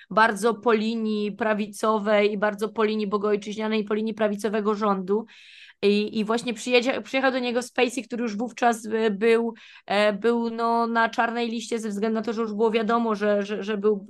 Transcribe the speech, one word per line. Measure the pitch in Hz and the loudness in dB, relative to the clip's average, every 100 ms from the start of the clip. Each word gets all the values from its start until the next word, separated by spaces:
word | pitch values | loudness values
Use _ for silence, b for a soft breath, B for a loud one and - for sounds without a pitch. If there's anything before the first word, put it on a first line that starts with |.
| - | -2
bardzo | 202 226 202 233 | 4 4 4 0
po | 226 240 | 2 2
linii | 226 220 233 214 208 208 | 2 2 -2 -2 -2 -4
prawicowej | 202 214 208 214 - 220 220 202 208 208 | -2 -2 0 -4 -2 0 0 2 4 4
i | 208 | 2
bardzo | 208 202 214 | -2 0 -4
po | 220 | 0
linii | 214 214 202 | 0 0 -2
bogoojczyźnianej | 208 208 202 214 208 220 220 | 0 0 -2 -4 -6 -2 -2
i | |
po | 208 | 0
linii | 214 220 | -2 -2
prawicowego | 220 214 208 214 214 208 | 0 -2 0 -2 -2 -2
rządu. | 208 214 190 185 208 233 B B B B _ | 0 0 0 0 -2 -2 B B B B _
I, | 202 208 208 220 | 2 2 0 -2
i | |
właśnie | 208 233 247 | -2 -2 -4
przyjedzie-, | 226 247 247 240 233 | -6 2 2 2 -2
przyjechał | 208 269 269 | -2 0 2
do | 254 | 0
niego | 247 240 | -2 -2
Spacey, | 240 - 254 262 | -2 0 0 0
który | 214 233 | -6 -4
już | 240 202 | -4 -4
wówczas, | 247 - 240 220 214 | -6 0 0 0 -2
e, | 220 226 | 0 0
był, | 196 233 233 233 220 B B - | 2 4 4 2 -6 B B -2
e, | 202 208 | 2 2
był, | 202 226 240 233 | 2 2 2 0
no, | 226 233 233 233 | -2 0 0 0
na | 233 226 | 2 2
czarnej | 233 226 233 233 | 2 -2 -2 -4
liście | 233 226 233 | -4 -6 -6
ze | 214 | -4
względu | 202 220 | -2 -2
na | 220 | -2
to, | 226 | -2
że | 220 | -4
już | 220 | -4
było | 208 226 | 0 0
wiadomo, | 226 214 233 226 | 2 0 0 0
że, | 202 208 202 | 0 2 0
że, | 196 202 | 0 -6
że | 196 208 | -4 0
był | 214 202 | 0 0